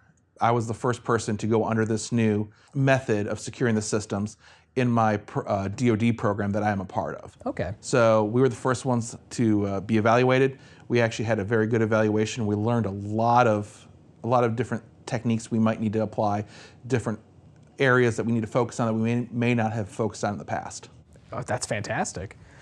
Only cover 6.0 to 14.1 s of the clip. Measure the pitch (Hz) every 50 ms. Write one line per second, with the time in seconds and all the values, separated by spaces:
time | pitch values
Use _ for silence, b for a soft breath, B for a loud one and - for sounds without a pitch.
6 | 117 117 113 113 - 110 101 98 101 101 101 107 104 107 104 98 92 95 - 104
7 | 82 73 - - - - - - - 254 - - 98 90 104 - - - - 127
8 | 117 113 110 110 107 107 113 123 135 131 117 - - 131 127 - - 131 123 120
9 | 113 113 - - - - - - 120 110 107 104 101 98 98 98 90 110 110 110
10 | 104 113 113 123 127 127 131 131 135 135 131 - B B B B B B 123 120
11 | 117 113 113 - 113 107 113 107 98 101 120 110 110 110 120 113 113 107 113 110
12 | 110 107 104 107 110 107 - 127 110 104 104 104 107 117 120 117 107 101 98 101
13 | 101 104 107 110 113 117 120 123 123 117 107 104 104 104 - - - - - -
14 | - -